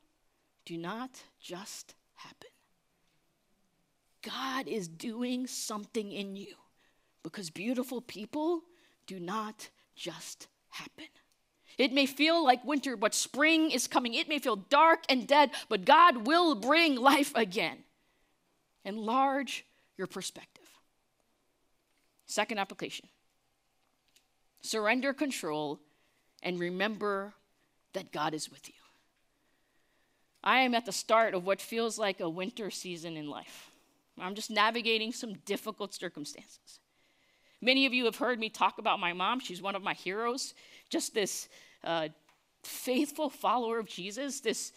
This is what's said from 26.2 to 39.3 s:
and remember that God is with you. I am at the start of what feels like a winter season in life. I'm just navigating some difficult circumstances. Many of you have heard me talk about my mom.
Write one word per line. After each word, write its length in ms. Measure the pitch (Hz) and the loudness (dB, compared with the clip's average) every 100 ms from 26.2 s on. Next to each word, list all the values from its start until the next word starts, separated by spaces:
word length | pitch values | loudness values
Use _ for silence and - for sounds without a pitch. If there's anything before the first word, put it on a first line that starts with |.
| _ _ | _ _
and 160 | - 180 | -6 -4
remember 760 | 175 180 202 208 208 196 202 - _ _ _ _ _ | -2 -2 -2 -2 -2 -2 -6 -12 _ _ _ _ _
that 180 | - - | -12 -8
God 240 | - 156 | -4 -2
is 160 | 156 - | -2 -8
with 180 | 139 - | -14 -20
you. 60 | - _ _ _ _ _ _ _ _ _ _ _ _ _ _ _ _ | -20 _ _ _ _ _ _ _ _ _ _ _ _ _ _ _ _
I 180 | - 240 | 2 4
am 140 | 262 | 4
at 120 | 233 240 | 2 -2
the 60 | |
start 420 | 185 - 226 220 | -4 2 4 4
of 100 | 190 | 0
what 160 | 180 196 | 0 -2
feels 380 | - 226 226 214 | -2 -4 -2 -2
like 220 | 208 190 | -2 -2
a 80 | 180 | -4
winter 420 | 165 185 233 202 | -4 -6 -6 -8
season 460 | - 185 170 170 160 | -8 -10 -10 -10 -10
in 120 | 147 | -8
life. 420 | 131 - - - _ _ _ _ - | -10 -12 -18 -20 _ _ _ _ -12
I'm 160 | 185 | -10
just 160 | 202 - | -8 -2
navigating 600 | 214 214 233 226 220 220 | 2 4 2 0 0 0
some 220 | 247 240 175 | -6 -10 -8
difficult 480 | - 196 220 208 196 | -6 -6 -6 -8 -10
circumstances. 880 | - 180 165 147 - - - - - _ _ _ _ _ _ _ - | -8 -10 -10 -12 -14 -20 -20 -20 -20 _ _ _ _ _ _ _ -4
Many 260 | 220 262 269 | 2 4 4
of 80 | |
you 100 | 247 | 2
have 120 | 233 - | 0 0
heard 220 | 220 240 | 0 0
me 120 | 220 | -2
talk 280 | - 190 - | 0 0 2
about 220 | 214 185 | -2 0
my 120 | 180 | 0
mom. 280 | 175 190 | -2 -2